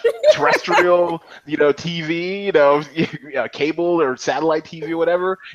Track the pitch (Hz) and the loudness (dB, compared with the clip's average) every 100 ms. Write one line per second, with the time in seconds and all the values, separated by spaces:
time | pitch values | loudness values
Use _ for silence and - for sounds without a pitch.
0 | - - 605 - 147 - - 180 180 180 | -4 2 2 4 2 0 2 2 4 2
1 | 175 165 - - - 147 147 143 170 170 | 2 -4 -12 -20 -8 0 2 2 -4 -6
2 | 156 170 180 196 202 160 143 147 151 156 | -4 -4 -4 -6 0 4 4 4 -2 -4
3 | - 147 147 131 113 - 147 160 175 170 | -4 -4 -8 -6 -6 -4 -4 0 0 2
4 | 139 127 - 135 160 160 156 165 156 165 | 0 0 -4 -2 0 -2 -4 -12 -8 -2
5 | 165 175 185 190 - | 0 0 -2 -6 -12